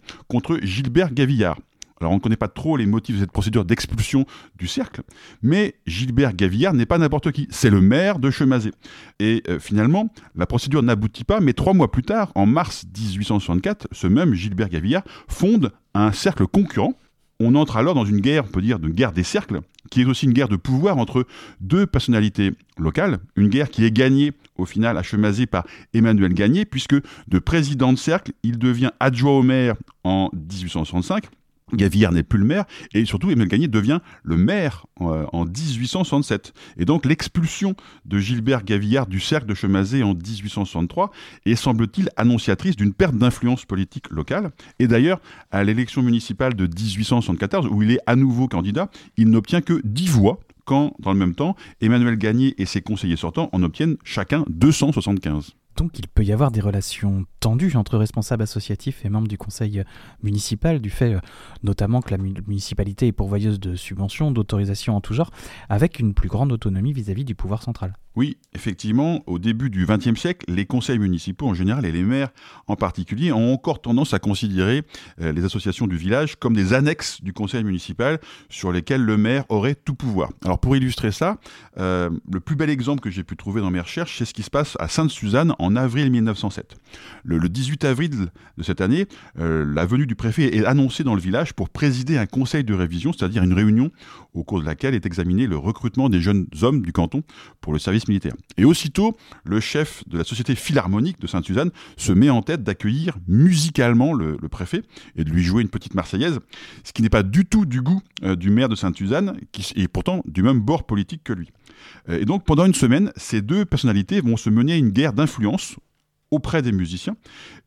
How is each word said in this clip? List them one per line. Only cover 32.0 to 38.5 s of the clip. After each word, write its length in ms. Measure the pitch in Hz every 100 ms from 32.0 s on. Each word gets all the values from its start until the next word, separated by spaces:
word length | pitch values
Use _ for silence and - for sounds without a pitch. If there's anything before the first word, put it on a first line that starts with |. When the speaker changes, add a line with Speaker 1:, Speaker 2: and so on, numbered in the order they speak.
| 101
Speaker 1:
n'est 120 | 85
plus 140 | - 104
le 60 |
maire, 220 | 107 185 - - -
et 120 | 104 113
surtout 260 | 98 190
Emmanuel 160 | 127 92
Gagné 220 | 101 165
devient 300 | 107 107 165 - -
le 120 | - 82
maire, 500 | 107 202 151 - - -
euh, 260 | 87 80 76
en 140 | 87 85
dix-huit 420 | 107 160 120 123
cent 160 | -
soixante-sept. 500 | - 143 139 101 - - - -
Et 80 |
donc 220 | 90 - 131
l'expulsion 720 | 165 - 170 165 - 196 190 - -
de 160 | - 101
Gilbert 460 | 98 120 113